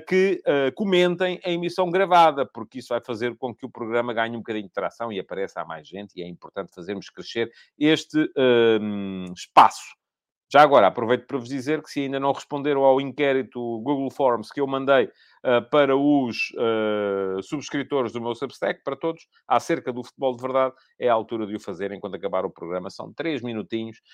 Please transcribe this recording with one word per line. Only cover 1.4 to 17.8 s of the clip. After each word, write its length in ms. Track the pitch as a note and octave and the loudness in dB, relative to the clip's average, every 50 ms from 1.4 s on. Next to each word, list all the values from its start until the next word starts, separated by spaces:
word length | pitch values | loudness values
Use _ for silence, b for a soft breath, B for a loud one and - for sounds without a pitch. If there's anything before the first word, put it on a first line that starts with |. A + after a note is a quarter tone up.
| - | -6
a 60 | F3+ | -6
emissão 400 | F3 E3+ E3+ E3+ E3+ - F#3 F3 | -4 -4 -4 -6 -2 -2 -2 0
gravada, 560 | E3 F#3 G3 E3+ F3+ F3 E3 D#3+ C#3+ C#3 B2+ | 2 0 2 4 6 6 6 6 6 2 -2
porque 340 | - - A#2 A2 - - B2+ | -4 -6 -12 -14 -12 -12 -16
isso 100 | A2+ - | -8 -6
vai 120 | A#2+ A#2 | -6 -6
fazer 340 | - - A#2+ G#2 A#2+ A#2+ A2+ - | -4 -6 -6 -4 -4 -4 -4 -6
com 160 | C3+ B2 A2 | -8 -10 -10
que 120 | - - | -10 -14
o 40 | A#2+ | -14
programa 440 | - A2+ A#2 A2 A2+ A#2+ A#2+ B2 A2+ | -12 -10 -8 -2 -2 -2 -2 -2 -2
ganhe 220 | A2+ A2+ A2+ A#2 | -2 -2 -2 -4
um 40 | A#2 | -8
bocadinho 280 | G2+ - A2 G#2+ G2+ F#2 | -8 -8 -8 -8 -8 -8
de 60 | - | -8
tração 380 | G2+ F#2 E2+ - - A#2 A#2 | -6 -6 -6 -6 -8 -8 -8
e 80 | G#2+ F#2+ | -6 -8
apareça 420 | - - F2+ F#2 G2 F2 - F2+ | -8 -8 -8 -8 -8 -8 -8 -10
a 40 | E2 | -10
mais 220 | D#2+ E2 D#2+ D2+ D2 | -10 -12 -14 -14 -14
gente, 100 | E2+ G2 G#2 G2 _ | -14 -14 -14 -14 _
e 60 | F2+ | -14
é 60 | F2 F2 | -12 -12
importante 460 | F2 - - D2+ - G2+ F#2 F2 _ | -14 -16 -18 -14 -12 -12 -12 -10 _
fazermos 340 | F#2 E2+ F2+ G#2 G2 F2+ - | -14 -10 -10 -8 -10 -10 -14
crescer 420 | - F#2+ F2+ - - A#2 A#2 A#2 b b b b b _ | -18 -18 -18 -10 -6 -6 -6 -6 b b b b b _
este, 520 | D3 D3+ D#3+ D3+ - - - D#3 D3+ - - C#3+ | 2 2 2 2 -2 -2 -2 -2 -2 0 0 2
hum, 880 | C3 B2+ B2 A#2 A#2 A2+ A2+ G#2+ G#2+ G#2+ G#2 G2+ G2+ G2 F#2+ F#2+ F#2 F2+ F2+ | 2 4 4 6 6 4 4 2 0 -4 -6 -6 -6 -8 -8 -8 -10 -10 -12
espaço. 640 | - - - _ - A#2+ G2+ - - - - - _ _ _ _ _ _ _ _ _ _ _ | -14 -16 2 _ 8 8 8 6 0 -10 -18 -20 _ _ _ _ _ _ _ _ _ _ _
Já 120 | - C#3 | 6 8
agora, 260 | D3+ C#3+ C#3 B2 G2+ F#2 | 8 10 8 8 6 6
aproveito 400 | - B2 A#2 A2 B2 A#2+ - - | 4 2 0 0 0 0 0 -6
para 100 | C#3 C3 | -8 -8
vos 120 | A#2 A#2+ | -6 -6
dizer 340 | C#3 C#3 A#2+ C#3 D#3 D3 D3 | -8 -8 -4 -4 -4 -4 -6
que 80 | - | -8
se 80 | - D3 | -8 -6
ainda 220 | C#3 C3+ C3+ C3+ | -6 -4 -4 -2
não 100 | C#3 C#3 | -2 -2
responderam 500 | C3+ - - - D3 C#3+ C3+ D3 C#3+ C#3 C3+ | -2 -4 -6 -8 -8 -4 -2 -2 0 4 4
ao 160 | C3+ C3 C#3 | 4 4 4
inquérito 580 | C#3 C3+ A#2+ D3 D3 C#3 C3 C3+ A#2+ G#2+ - B2 A#2+ A#2 A#2 A2 | 2 -2 -2 0 0 2 2 0 -2 -4 -8 -8 -8 -6 -6 -6
Google 280 | A2 C#3 D3 C3+ C3+ B2+ | -4 -2 -2 -2 -2 -6
Forms 400 | - - C#3+ B2+ A#2+ A2 G#2+ - | -2 0 2 2 2 0 -4 -8
que 120 | - C#3+ | -4 -4
eu 60 | C#3 C3+ | -4 -2
mandei, 420 | C3+ C3+ C3+ C3+ C#3 C3 A2 - b b b b b b b | -2 -2 2 4 4 4 4 2 b b b b b b b
ah, 180 | C3 A#2+ A#2+ | 2 2 2
para 360 | A2+ - - D3 C#3+ C3+ C3+ C#3 | 2 2 4 4 4 6 4 4
os, 560 | C#3+ D3 D3 C#3 C3 A#2 G#2+ - - - - - | 4 4 4 4 2 0 -4 -6 -6 -6 -4 -2
ah, 840 | A#2+ A2+ A2+ A2 G#2+ G#2+ G#2+ G#2 G#2 G2+ G2 G2 G2 F#2+ F#2+ F#2+ | 0 0 2 2 0 0 0 0 0 0 0 -2 -2 -2 -4 -4
subscritores 720 | G2 - D#3+ C#3+ B2 - - C#3+ | -6 -6 -8 -10 -8 -6 -6 -6